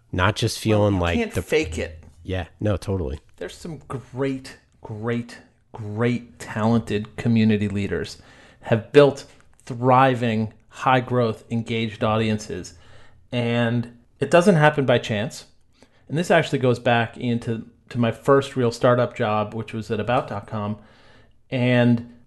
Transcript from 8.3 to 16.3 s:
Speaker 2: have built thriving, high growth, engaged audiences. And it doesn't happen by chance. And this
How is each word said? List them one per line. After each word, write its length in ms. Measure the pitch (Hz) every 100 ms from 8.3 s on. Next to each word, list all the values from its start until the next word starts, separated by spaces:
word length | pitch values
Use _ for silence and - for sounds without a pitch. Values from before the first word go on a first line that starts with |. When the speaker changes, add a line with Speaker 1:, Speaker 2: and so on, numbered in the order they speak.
| - - _
Speaker 2:
have 280 | - 113 -
built 360 | 143 143 139 - - - _
thriving, 880 | - 120 123 127 135 123 120 110 107 - _
high 300 | - - 127
growth, 440 | 123 123 117 107 -
engaged 500 | 117 113 113 113 101
audiences. 720 | 117 110 110 107 - 87 - - - - - - _
And 640 | 123 117 117 120 120 117 - _ _
it 140 | 139
doesn't 240 | 170 180 170
happen 300 | 151 151 131
by 120 | 120
chance. 480 | - 107 110 - - _ _ _ _ _ _
And 100 | 143
this 140 | 180